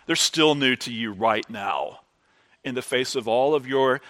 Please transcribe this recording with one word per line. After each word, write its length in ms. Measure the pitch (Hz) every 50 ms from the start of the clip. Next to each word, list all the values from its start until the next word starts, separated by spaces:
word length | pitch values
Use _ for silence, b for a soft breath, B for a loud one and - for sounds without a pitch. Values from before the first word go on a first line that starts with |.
| b
They're 100 | - 165
still 400 | - - - - 160 156 156 147
new 220 | 143 139 127 127 123
to 160 | - 123 120
you 180 | 110 117 110
right 360 | 101 92 110 113 107 110 110 -
now, 500 | 113 104 98 98 82 65 73 - - - _ _ _ _ _ _ _ _ _ _ _ _ _
in 120 | 139 123
the 60 | 123
face 340 | 123 - - 123 131 - -
of 120 | 135 110 117
all 280 | 110 123 131 143 156
of 120 | 147 127 127
your 340 | 135 135 135 131 127 139 b b